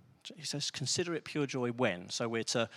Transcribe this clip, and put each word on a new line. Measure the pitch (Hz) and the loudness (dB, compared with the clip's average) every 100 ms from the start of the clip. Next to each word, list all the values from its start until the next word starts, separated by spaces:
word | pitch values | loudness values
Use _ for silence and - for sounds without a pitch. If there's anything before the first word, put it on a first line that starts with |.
| - - - - | -20 -20 -16 -10
He | 147 | -6
says, | 143 - | -2 -2
"Consider | - 135 - 175 165 | -2 0 2 2 -2
it | - | -2
pure | 156 139 | 0 0
joy | 135 120 | 2 0
when." | 120 127 90 92 | 4 2 2 -2
So | - 117 | -2 0
we're | 113 | 0
to, | 110 123 113 | 2 2 2